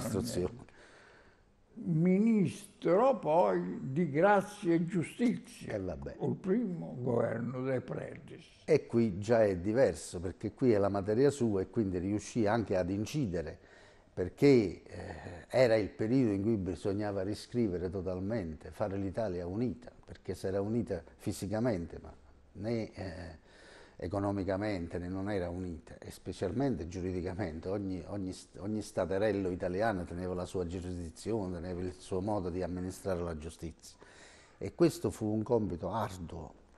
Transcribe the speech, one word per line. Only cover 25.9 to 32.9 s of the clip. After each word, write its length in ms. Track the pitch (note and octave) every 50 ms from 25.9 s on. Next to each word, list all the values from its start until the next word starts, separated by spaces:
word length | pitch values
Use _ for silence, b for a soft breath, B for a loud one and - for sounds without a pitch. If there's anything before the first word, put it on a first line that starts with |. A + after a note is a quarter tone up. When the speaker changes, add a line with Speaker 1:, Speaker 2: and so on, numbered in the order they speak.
| - -
Speaker 1:
e 120 | - G2+
specialmente 760 | - - - G2 F#2 - G#2 F2+ F#2+ B2 C#3+ C#3 A2 D2+ E2
giuridicamente. 840 | F2 F2+ F#2 F2 F#2 F2+ F2+ E2 F#2 F2 F2+ G#2 D#2+ D#2 D#2+ D#2+ F#2
Ogni, 340 | G2+ G#2+ G2 F#2+ F#2 F2+ -
ogni 240 | - G2 G2+ F#2 F#2 F2+
st-, 240 | - - - - -
ogni 220 | F2+ G#2 G#2+ G#2+
staterello 680 | G2+ - - A2 F#2 E2 F#2+ F#2+ G#2+ A2 G2 G2+ F#2+ F2+
italiano 540 | F#2 F2 F#2+ F2+ F2+ F#2+ A2 A#2 G2+ F2+ E2+
teneva 280 | D#2+ F2+ F2 F#2 F2+ F#2
la 120 | F2+ F2+
sua 200 | - - F#2+ F2
giurisdizione, 840 | E2 F2+ F#2+ E2+ F2+ F2+ F2 E2+ D#2+ - - - G2+ A2+ A2+ F#2+ F#2 F2+
teneva 260 | E2+ E2 F#2 F2+ F2
il 120 | F#2 F#2 -
suo 260 | - - - G2 F#2
modo 280 | F#2+ G#2+ G#2 G#2 F2 F2+
di 120 | E2 F#2 F2+
amministrare 580 | E2+ F2+ F2+ F2+ F#2